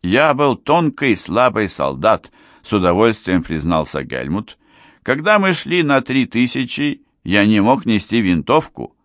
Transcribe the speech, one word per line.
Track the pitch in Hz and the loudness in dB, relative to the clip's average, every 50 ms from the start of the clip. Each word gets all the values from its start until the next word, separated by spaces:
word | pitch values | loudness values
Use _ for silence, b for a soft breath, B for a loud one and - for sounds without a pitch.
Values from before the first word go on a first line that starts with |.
| - | -2
«Я | 90 95 123 151 156 143 | 0 0 2 2 2 2
был | 127 147 139 123 | 2 0 0 0
тонкий, | - _ - 147 170 170 151 - - 147 135 107 | -2 _ 0 0 2 2 0 -2 -2 0 0 0
слабый | 90 - - 80 113 123 127 104 110 107 92 | -2 -2 -4 0 2 2 2 2 0 -4 -4
солдат», | - - 71 69 69 65 78 107 107 - - - b b b b b b b | -4 -4 -4 -4 -4 0 2 2 2 2 -2 -14 b b b b b b b
с | - - | -4 -2
удовольствием | 101 90 90 87 92 110 117 110 - - - 92 90 82 | 0 2 2 2 4 2 2 2 0 -4 -2 -2 -2 0
признался | - 82 78 71 82 85 80 78 - - 76 69 | -2 -6 -4 -2 0 0 0 -2 -2 -6 -8 -8
Гельмут. | 64 - 64 62 71 80 101 107 - - b b b b b b b b b b | -6 -8 -8 -6 -4 -6 -6 -6 -10 -18 b b b b b b b b b b
«Когда | - 127 139 156 202 214 208 | -4 -4 -2 2 2 2 2
мы | 196 190 175 | 4 2 0
шли | - - - 170 180 165 | -2 -4 -2 -2 0 2
на | 143 143 135 | 2 2 0
три | 127 - 131 135 127 | 0 0 -2 -2 -2
тысячи, | - - 120 123 123 - 131 131 123 - - 143 147 139 - _ _ _ _ _ | 0 0 -2 -2 0 -2 -6 -6 -6 -6 -6 -4 -4 -6 -8 _ _ _ _ _
я | - 92 104 101 | 0 2 4 4
не | 104 110 107 | 4 4 4
мог | 101 113 131 139 - | 4 4 2 2 2
нести | - 113 104 - - 110 117 | 0 0 0 0 0 -2 0
винтовку. | 107 92 90 82 71 - 131 156 - - _ - 60 - _ _ _ | 2 2 0 0 0 2 0 0 0 -2 _ -14 -14 -14 _ _ _